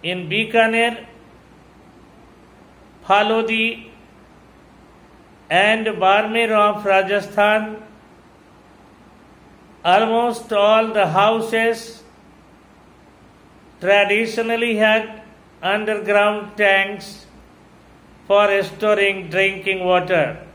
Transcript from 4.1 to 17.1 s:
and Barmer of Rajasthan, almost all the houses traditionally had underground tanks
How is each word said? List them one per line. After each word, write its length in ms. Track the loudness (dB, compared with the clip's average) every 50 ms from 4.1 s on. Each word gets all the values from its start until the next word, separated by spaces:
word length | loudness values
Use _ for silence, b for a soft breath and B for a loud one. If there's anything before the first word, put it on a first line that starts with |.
| -20 -20 -20 -20 -20 -20 -20 -20 _ -20 -20 -20 -20 -20 -20 -20 -20 -20 -20 -20 -20 -20 -20 _ -20 _ -8 _
and 380 | 0 2 2 2 0 0 -2 -6
Barmer 640 | -4 0 2 2 2 2 0 -2 -2 -2 -2 0
of 340 | 2 2 2 2 0 -2 -2
Rajasthan, 960 | 0 2 2 2 0 -2 -4 -4 -4 -2 0 2 2 2 0 -2 -6 -10 -14 -16 -20 -20 -20 -20 -20 -20 -20 -20 -20 -20 -20 _ _ -20 -20 _ _ _ _ -20 -20 -20 _ -20 -20 _ -20 -20 -20 -20 -20 -20 -20 -20 -20 -20 _ -20 _ 2
almost 680 | 4 4 4 4 2 0 0 0 0 -2 -6 -8 -4 0
all 400 | 2 4 4 4 4 2 0 0
the 140 | 0 0 2
houses 960 | 2 2 2 4 2 0 -2 -2 -2 0 0 0 -2 -4 -8 -16 -20 -20 -20 -20 _ _ _ -20 -20 _ _ _ -20 _ _ _ -20 _ _ _ _ _ _ -20 _ _ -20 -20 _ _ _ _ _ -20 _ -20 _ _
traditionally 920 | 0 2 4 4 4 2 0 -2 -2 -4 -4 -6 -4 -4 -2 -2 -2 -2 0
had 480 | 2 2 2 2 2 0 -4 -14 -18 -20 -20 -20 -20 _ _ _ _ -4
underground 920 | -4 -2 -2 -2 -4 -6 -4 -2 0 2 2 2 2 0 -2 -8 -12 -4
tanks 680 | 0 2 2 2 2 0 -2 -6 -12 -14 -18